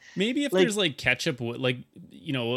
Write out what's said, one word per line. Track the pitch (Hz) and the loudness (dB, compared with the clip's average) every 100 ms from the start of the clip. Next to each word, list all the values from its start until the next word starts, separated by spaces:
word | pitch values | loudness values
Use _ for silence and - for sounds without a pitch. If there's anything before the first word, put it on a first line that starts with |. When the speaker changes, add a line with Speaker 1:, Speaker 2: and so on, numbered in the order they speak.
| - - | -12 -4
Speaker 1:
Maybe | 214 262 285 | -2 0 2
if | |
Speaker 2:
Like | 185 | 4
Speaker 1:
there's, | 220 208 | 4 4
like, | 175 131 | 0 0
ketchup, | 131 127 165 131 | 0 0 0 -2
w-, | 117 120 | -4 -2
like, | 131 127 - - 175 | -2 -2 -8 -20 -20
you | 139 160 | -14 -6
know, | 135 117 | -2 -2